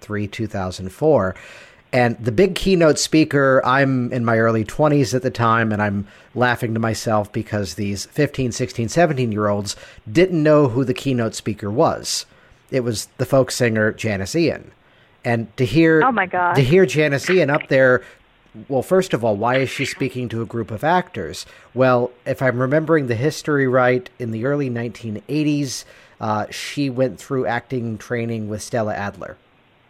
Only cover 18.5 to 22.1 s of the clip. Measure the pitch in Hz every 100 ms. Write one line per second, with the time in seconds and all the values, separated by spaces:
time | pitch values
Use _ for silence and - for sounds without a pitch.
18.5 | 110 107 135 113 185 185 147 117 104 113
19.5 | 131 131 - 135 - 135 123 123 113 113
20.5 | 117 110 110 147 180 120 - 80 82 -
21.5 | - - 120 131 123 123